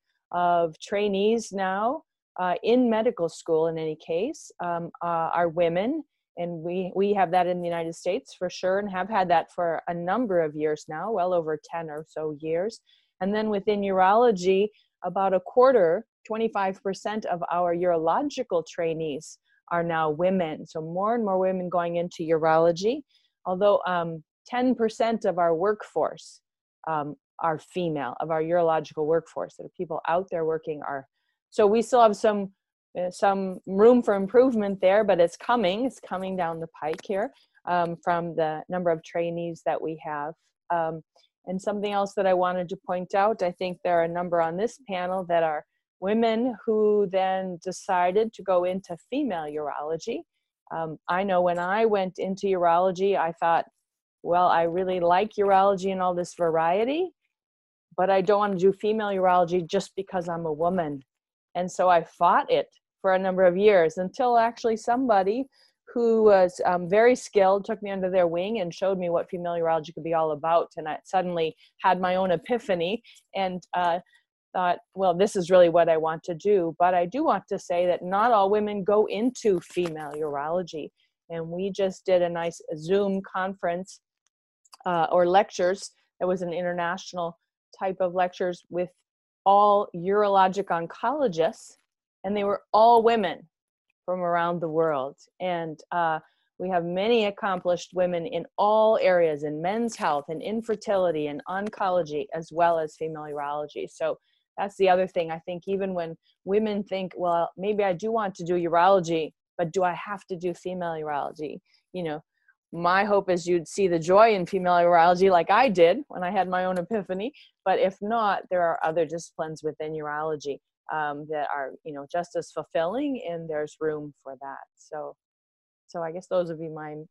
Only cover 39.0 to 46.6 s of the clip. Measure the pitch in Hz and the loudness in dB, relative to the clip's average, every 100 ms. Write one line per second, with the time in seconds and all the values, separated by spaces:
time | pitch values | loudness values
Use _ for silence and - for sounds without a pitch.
39 | - 175 170 170 170 160 165 151 156 156 | -4 -4 -4 -4 -8 -6 -4 -4 -6 -8
40 | 160 147 147 - _ _ - 170 160 160 | -8 -8 -8 -12 _ _ -6 -2 -2 -6
41 | - _ _ _ 180 190 214 208 208 202 | -14 _ _ _ -8 -6 -4 -4 -2 -2
42 | 202 - 190 180 180 180 175 190 - 180 | -2 -2 2 2 2 -2 -6 -8 -6 -6
43 | 180 196 208 214 180 175 185 175 180 170 | -2 0 2 0 -4 -4 -8 -4 0 2
44 | 165 175 180 170 165 170 233 - - 185 | 2 -2 -2 0 0 -2 -6 -6 -8 -6
45 | 180 190 175 170 160 151 - _ _ _ | -4 -4 0 0 2 -2 -10 _ _ _
46 | 185 226 226 220 254 202 | -2 0 2 0 -2 -4